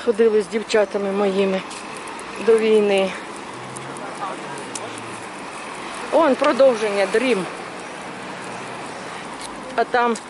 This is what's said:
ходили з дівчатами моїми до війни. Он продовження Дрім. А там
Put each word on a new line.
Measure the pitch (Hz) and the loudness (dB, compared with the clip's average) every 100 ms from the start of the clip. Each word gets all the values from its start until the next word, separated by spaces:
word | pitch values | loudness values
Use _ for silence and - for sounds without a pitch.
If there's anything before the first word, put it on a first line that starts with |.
| - | 0
ходили | 214 226 214 | 4 6 6
з | 190 | 2
дівчатами | 220 208 220 202 202 202 | -2 2 2 4 0 0
моїми | 196 202 190 190 190 - - - - - - - - 202 | 2 2 4 2 0 -4 -10 -12 -12 -12 -12 -10 -2 4
до | 226 | 6
війни. | 220 220 208 196 190 180 - - - - - - - - - - - - - - - - 226 - - - - - - - - - - - - | 8 6 6 4 2 -2 -10 -12 -12 -12 -10 -10 -10 -10 -10 -8 -8 -8 -10 -10 -10 -10 -10 -10 -12 -12 -12 -12 -12 -12 -12 -12 -10 -10 0
Он | 294 320 254 | 4 4 4
продовження | 277 240 269 226 214 202 190 | 4 6 6 6 0 2 2
Дрім. | 214 254 208 170 - - - - - - - - - - - - - - - - - - - - - - 254 | 2 2 0 -2 -8 -12 -12 -12 -12 -12 -12 -12 -12 -10 -10 -10 -10 -10 -10 -12 -12 -12 -12 -12 -12 -6 -2
А | |
там | 226 254 240 226 - | 0 2 2 0 -4